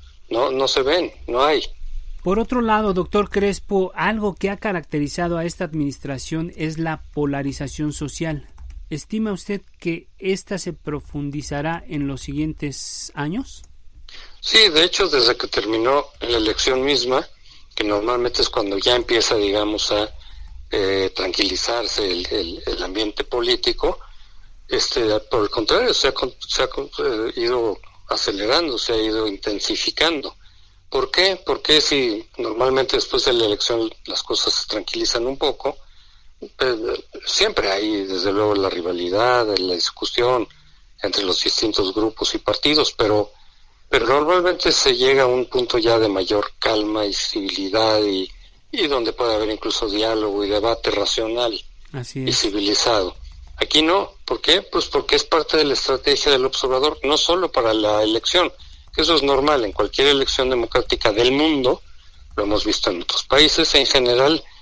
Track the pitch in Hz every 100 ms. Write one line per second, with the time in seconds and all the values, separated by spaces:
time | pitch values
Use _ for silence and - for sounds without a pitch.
0 | - - - 117 139 131 131 139 135 175
1 | 139 - - 120 147 139 - - - -
2 | - - 175 208 226 247 226 214 214 185
3 | 165 208 202 208 202 190 - 196 185 -
4 | 180 220 208 - 196 202 214 180 - 151
5 | 143 - 175 170 170 - 170 156 143 -
6 | - 131 - 165 175 - 160 156 165 156
7 | - 147 143 139 139 131 139 - 151 143
8 | 143 - 165 143 - - - - - 151
9 | - 220 220 185 - 196 - - 170 165
10 | - - 190 196 - 185 170 151 151 147
11 | - 147 143 143 - 143 156 170 - 151
12 | 139 131 - 143 156 143 147 - - -
13 | - 151 147 220 269 - - - - -
14 | - - - - - 220 208 151 175 -
15 | 180 139 123 120 - 123 107 113 123 143
16 | - - 117 117 107 - 139 131 135 131
17 | 123 135 - - - - - - 104 104
18 | 113 123 120 - 120 123 101 98 123 123
19 | 113 117 - 113 101 104 104 107 - 104
20 | 107 - - - - - - 113 95 98
21 | 95 - 92 - 98 - - 117 104 -
22 | 98 87 90 110 85 - - 110 92 101
23 | 107 - - 120 120 120 123 - 165 -
24 | - - - - - - - 131 - 127
25 | 110 107 - 120 101 117 104 175 247 -
26 | 135 - 131 - - - 131 143 143 -
27 | 143 107 117 127 117 123 113 92 - -
28 | - - - 98 107 156 160 107 - 110
29 | 110 110 110 98 107 101 - 104 113 -
30 | 160 151 - - - - - - - 135
31 | 127 - 190 180 - 139 - 151 - 143
32 | 120 107 - - 117 113 131 135 123 123
33 | - 127 139 120 110 104 - 117 110 -
34 | - - - 110 - - - 107 - 113
35 | 113 117 123 139 143 - 135 - - -
36 | - - - - - - 131 110 117 -
37 | - - - - 214 151 101 98 107 104
38 | 95 92 98 101 107 101 95 87 87 87
39 | 87 98 123 123 107 98 92 87 - -
40 | 85 - 123 123 - - - - - -
41 | 98 101 95 87 - - 110 104 95 107
42 | 110 - - 110 - - 147 151 127 -
43 | 107 104 101 - - - - - - 131
44 | 113 143 151 180 180 175 175 - 139 120
45 | 131 135 127 127 117 127 120 120 113 113
46 | 110 95 92 104 - - 113 107 107 107
47 | 104 98 - 110 98 92 98 110 110 107
48 | 104 95 95 - - - - 247 156 131
49 | 113 110 117 107 110 107 110 - 110 104
50 | 113 110 107 101 101 104 113 113 113 101
51 | 98 117 110 120 117 104 - - - 135
52 | 123 135 127 - 110 104 101 101 127 107
53 | 87 - - - - - 139 151 160 196
54 | - - - 123 147 185 - 175 - 143
55 | - 147 - 160 147 160 147 120 - 131
56 | 143 135 147 131 131 - 131 131 147 151
57 | 139 151 - 180 165 - 117 110 104 107
58 | 107 113 - 180 160 - - - - -
59 | 156 156 139 135 147 139 104 - 104 -
60 | 139 139 131 - 131 123 117 127 - 117
61 | 113 104 123 139 160 143 127 175 - -
62 | - - - - 104 104 107 95 110 87
63 | - - - 135 151 - 156 147 131 135
64 | 123 123 143 160 - -